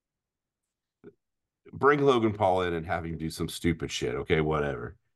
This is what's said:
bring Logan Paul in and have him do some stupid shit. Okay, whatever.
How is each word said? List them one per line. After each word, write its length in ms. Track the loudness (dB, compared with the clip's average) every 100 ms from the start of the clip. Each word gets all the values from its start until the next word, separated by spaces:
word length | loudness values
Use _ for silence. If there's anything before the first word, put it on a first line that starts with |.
| _ _ _ _ _ _ _ _ _ _ -20 -20 _ _ _ _ -18
bring 280 | 2 4 6
Logan 300 | 6 4 2
Paul 300 | 2 2 2
in 100 | 0
and 120 | -4 -4
have 200 | -6 -6
him 120 | -6
do 120 | -8
some 200 | -6 -6
stupid 420 | -2 -2 -2 -4
shit. 240 | -6 -6 -4
Okay, 260 | 0 0
whatever. 560 | 2 0 -2 -6 -10 -16 _